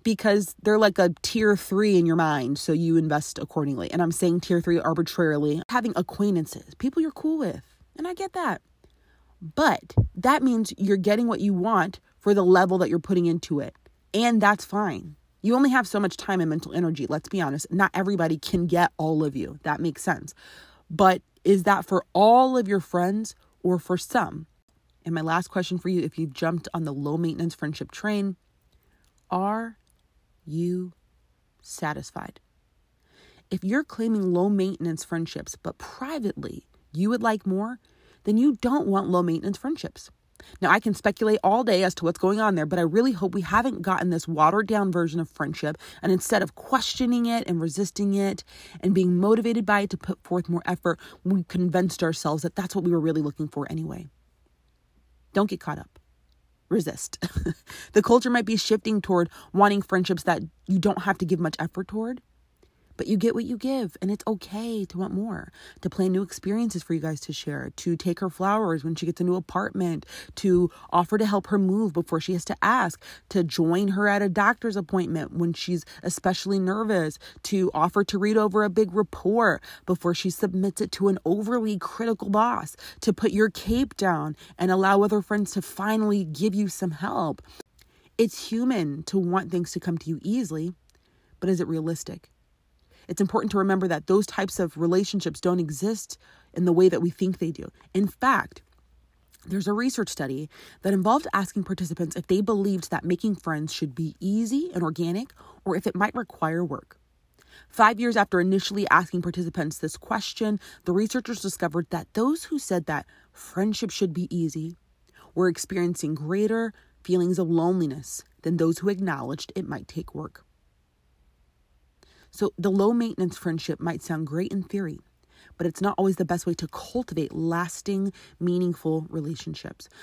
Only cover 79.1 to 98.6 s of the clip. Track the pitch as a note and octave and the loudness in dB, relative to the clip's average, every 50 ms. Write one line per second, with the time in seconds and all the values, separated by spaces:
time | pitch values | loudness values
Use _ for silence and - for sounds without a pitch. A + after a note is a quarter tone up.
79.1 | - - - F#3 G#3+ A#3 A#3 F#3+ D3+ - - - - - _ - F#3 - - F3 | -6 -2 0 0 2 4 4 2 2 0 -6 -14 -20 -10 _ -2 -2 0 0 -2
80.1 | E3+ - - F#3 - - G#3+ F#3 F3+ F#3 F#3+ G3+ - - G#3+ F#3+ - - G3 G3+ | -2 0 -2 -4 -2 0 -2 0 0 0 0 0 0 -2 -6 -6 -2 0 2 2
81.1 | F#3+ F#3 - E3 F#3 G#3 G#3+ A3 B3 B3 A3 G#3+ G#3 F3+ - - - - A#3 A#3 | 2 2 0 0 0 0 0 -2 -2 0 0 -2 -2 -4 -6 -8 -6 -4 -2 -2
82.1 | A3 - G#3 G3 G3 G#3+ A3+ A#3+ A#3+ - - - - - - - - - - A3 | -2 -2 -2 0 2 2 4 2 0 -2 -6 -10 -14 -18 -20 -20 -14 -2 0 0
83.1 | F#3 - G#3+ A3 - G3+ A3 G#3 - - - G3+ A3+ B3 C#4 - - - G3 F#3 | 0 2 0 0 4 4 2 2 2 -4 -2 0 0 0 0 -2 -2 -2 0 0
84.1 | E3+ D3+ D3 D#3 D3+ - - - - - F3+ F#3 F#3 F#3+ F#3+ G3 G3 G3 G#3 G3+ | 0 0 -2 -6 -8 -10 -16 -20 -6 -2 0 2 2 4 4 6 6 6 4 4
85.1 | G#3+ G#3 F#3 - G#3 G#3 G3+ - - F#3+ - - - - G3 G#3+ A3 A3 G#3+ G#3 | 2 0 0 0 -2 -2 -2 -2 -4 -6 -6 -6 -8 -6 -2 0 0 2 2 2
86.1 | G3+ G3+ F#3 D#3 D3+ C3+ G3 A3 F#3 G#3 G#3 F#3 - - F#3+ F3 D3+ D3 F3+ G3+ | 2 0 0 -4 -4 -2 -2 0 0 0 -2 -2 -4 -4 -6 -6 -4 -4 -6 -4
87.1 | - - E3+ D3+ - - - - - - - _ _ _ _ _ _ _ _ _ | -2 -2 -2 -2 -4 -8 -12 -20 -20 -20 -20 _ _ _ _ _ _ _ _ _
88.1 | _ - A#3 G#3 - - - - A3 A3+ B3 C4 B3+ G3 D#3+ D3 C#3+ D#3 D#3 - | _ 0 0 0 0 -8 -8 -6 -4 -2 0 0 0 0 0 -2 -4 -8 -6 -2
89.1 | G3 G3 F3+ F3 F#3 F#3+ E3 E3 F3+ F3 E3+ - - - - F3+ E3+ D#3 - D#3+ | -2 0 0 2 0 -2 -2 -2 -4 -4 -4 -4 -6 -6 -4 -4 -4 -4 -4 -6
90.1 | D#3+ C#3 - F#3+ A3+ C4 A#3 D3 D#3+ D#3 D#3+ F3+ F3 - _ _ _ _ _ _ | -6 -4 -4 -2 -2 -2 -2 -4 -4 -6 -6 -6 -8 -12 _ _ _ _ _ _
91.1 | _ _ _ _ - _ F#3 F#3+ F#3+ E3 - - E3 D#3+ D#3 E3 E3+ - - - | _ _ _ _ -12 _ -2 0 0 0 0 -2 -2 -2 -2 -4 -4 -6 -8 -12
92.1 | - F3 - _ _ _ _ _ _ _ _ _ _ _ _ _ _ _ _ - | -14 -14 -18 _ _ _ _ _ _ _ _ _ _ _ _ _ _ _ _ -8
93.1 | F3 - G3 F3+ - A3 G#3 G#3 G3+ G3 F#3+ G3 F#3+ F#3+ F#3+ F3+ E3 D3+ D3+ - | -2 0 0 2 2 0 0 0 0 2 2 2 2 2 2 0 -2 -2 2 2
94.1 | F#3 G#3 G3+ - - - F#3+ F#3 - - F3+ D#3 - D3+ E3+ E3+ F3+ F#3+ G3+ - | 2 2 2 0 -2 -4 -4 -4 -2 -2 -2 -2 -2 -2 0 2 2 2 0 0
95.1 | - F#3+ - E3 - - - F3+ F3+ F3+ E3 D3+ D3+ C3+ F#3 G#3+ A3+ G3+ - - | -4 -4 -4 -4 -6 -2 0 0 0 0 -2 -4 -4 -4 -2 -2 -2 -4 -8 -14
96.1 | - - _ _ - _ _ _ - E3+ F3+ F3+ E3 F3+ F#3 F#3 F3 - F3 F3 | -18 -20 _ _ -20 _ _ _ -4 0 2 4 6 8 8 6 6 4 0 -2
97.1 | - - F#3+ F#3+ F3 - F3+ E3+ D3 - - - - _ - _ - F#3+ G#3 F#3 | 0 0 -2 -2 0 -2 -4 -4 -4 -8 -12 -16 -18 _ -20 _ -2 0 0 0
98.1 | - _ B3 C4+ B3+ - - - - - | -2 _ 2 2 2 2 -2 -6 -14 -20